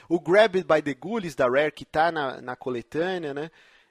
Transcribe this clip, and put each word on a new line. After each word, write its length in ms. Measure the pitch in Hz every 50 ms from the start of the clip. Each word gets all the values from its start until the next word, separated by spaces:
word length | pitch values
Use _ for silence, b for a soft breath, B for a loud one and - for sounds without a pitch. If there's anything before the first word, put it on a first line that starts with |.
| b b
O 120 | 160 175
Grabbed 460 | 160 165 175 208 220 220 180 190 175
by 160 | 147 160 156
the 120 | 147 147 139
Ghoulies 420 | 131 - 175 226 233 185 170 135
da 120 | - 139 123
Rare, 240 | 127 139 151 151
que 140 | - - 143
tá 260 | - - 156 160 170
na, 300 | 165 160 143 131 - 131
na 140 | 127 123 123
coletânea, 760 | - - 131 127 120 113 _ - 147 165 185 190 180 165 147 139
né? 180 | 143 151 165 b b b b b b b b